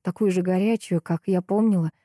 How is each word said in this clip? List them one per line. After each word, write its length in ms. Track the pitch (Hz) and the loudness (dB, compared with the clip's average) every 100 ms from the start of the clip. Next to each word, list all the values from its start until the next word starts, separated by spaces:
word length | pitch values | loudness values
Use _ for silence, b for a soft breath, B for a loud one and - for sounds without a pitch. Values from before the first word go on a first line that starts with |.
такую 300 | - - 208 | -8 -2 0
же 100 | 185 | 0
горячую, 600 | 180 185 208 226 - 170 | 0 0 0 -2 -2 -4
как 220 | - 170 - | -2 -4 -2
я 160 | 185 | -2
помнила, 480 | 180 202 220 190 160 - | 0 0 2 2 -2 -6